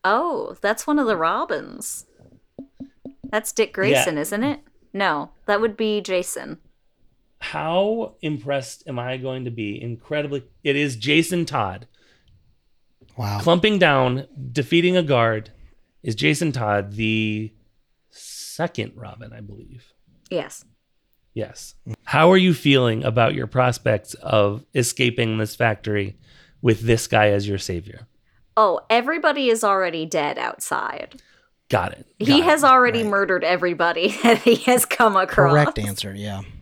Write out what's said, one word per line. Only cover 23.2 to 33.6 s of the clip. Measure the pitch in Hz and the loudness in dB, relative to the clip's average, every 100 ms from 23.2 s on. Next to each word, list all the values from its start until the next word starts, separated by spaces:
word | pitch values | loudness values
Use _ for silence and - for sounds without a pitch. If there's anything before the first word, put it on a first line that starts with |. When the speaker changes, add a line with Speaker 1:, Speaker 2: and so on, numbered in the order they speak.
| 113 - | 2 0
Speaker 2:
your | - | -2
prospects | 127 123 123 - 107 - - | 0 0 0 -2 -2 -4 -12
of | - 110 101 104 - | 0 2 2 -2 -4
escaping | - 120 - 123 120 113 110 | -2 -2 0 0 0 -2 -2
this | 107 - | -4 0
factory | 113 104 - 104 98 - _ _ _ _ | -2 0 -4 -4 -4 -10 _ _ _ _
with | 127 107 | 2 2
this | 113 113 - | 2 0 2
guy | 113 107 | 4 4
as | 101 101 | 2 -2
your | 98 | -6
savior? | - 87 101 - - _ _ _ _ - | -6 -8 -10 -20 -20 _ _ _ _ 2
Speaker 1:
Oh, | 208 165 - | 2 2 0
everybody | 233 247 320 311 285 254 | 0 2 0 0 0 0
is | 220 | 2
already | 214 196 180 165 160 | 2 0 0 -4 -4
dead | 175 143 - | -2 -2 -4
outside. | 117 - - 147 - - - - _ _ _ _ _ | -8 -8 -6 -4 -4 -10 -14 -18 _ _ _ _ _
Speaker 2:
Got | 110 90 | -2 -2
it. | - - _ | -8 -20 _
Speaker 1:
He | 226 285 | 2 4
Speaker 2:
Got | |
Speaker 1:
has | 339 302 | 4 4
Speaker 2:
it. | 277 | 6
Speaker 1:
already | 262 247 233 | 6 6 2
Speaker 3:
Right. | 214 | 0
Speaker 1:
murdered | 196 196 180 | 0 0 0
everybody | 165 180 | 0 0